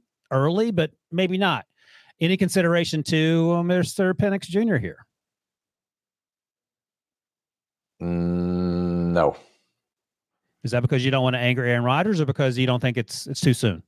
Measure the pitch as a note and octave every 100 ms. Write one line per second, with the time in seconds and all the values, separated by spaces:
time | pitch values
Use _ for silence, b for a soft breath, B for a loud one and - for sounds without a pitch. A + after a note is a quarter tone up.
0 | _ _ _ C3+ D3 F#3+ A#3 F3 D#3 -
1 | _ E3+ F#3 F#3 G3 B2 - b b b
2 | b _ E3 F#3 F#3 F#3+ E3+ E3+ E3 D#3
3 | - D#3+ D#3+ E3 E3 E3+ E3+ F3+ E3 -
4 | F#3 F3+ G3+ G3 - F#3+ A3+ C#3+ F#2+ -
5 | _ _ _ _ _ _ _ _ _ _
6 | _ _ _ _ _ _ _ _ _ _
7 | _ _ _ _ _ _ _ _ _ _
8 | F2 F2 F2 F2 F2 F2+ F2+ F2 F2+ F2
9 | F2 E2+ D2 - b b _ _ _ _
10 | _ _ _ _ _ _ B2 A#2+ B2 C3+
11 | C3 C3+ B2+ B2+ B2 B2 A#2+ A#2+ A#2+ C#3+
12 | G3+ F3 C#3 - C3+ B2 B2+ B2 B2+ A#2
13 | - - - - D3 A#2+ A2+ E2